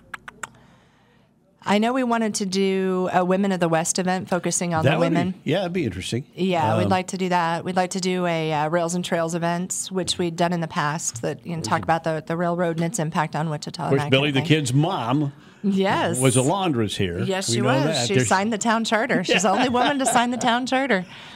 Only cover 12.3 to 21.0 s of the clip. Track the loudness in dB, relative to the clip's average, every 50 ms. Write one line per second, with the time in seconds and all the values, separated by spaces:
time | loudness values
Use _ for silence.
12.3 | -2 -2 0 0 0 0 0 0 0 0 -2 -2 -2 -2 -4 -2 0 -2 -2 -2
13.3 | -2 -4 -2 -2 -4 -6 -8 -10 -10 -6 -2 0 0 0 2 4 2 4 4 2
14.3 | 0 0 2 4 2 2 2 2 2 2 2 2 0 -2 0 0 0 0 0 -2
15.3 | -6 -10 -20 -20 -20 -4 -2 0 0 2 2 2 2 0 0 0 0 2 2 4
16.3 | 4 4 2 2 2 2 0 0 2 2 0 0 0 -2 -2 -2 -2 -2 -2 -2
17.3 | -2 -4 -2 -2 0 0 2 2 2 2 2 0 0 0 -2 2 2 2 4 4
18.3 | 2 2 2 0 -2 -2 0 0 2 2 2 0 0 0 2 2 0 0 2 2
19.3 | 2 2 4 2 2 2 2 2 2 2 2 2 2 2 0 2 2 2 2 2
20.3 | 0 0 0 2 2 2 0 0 0 0 2 2 0 0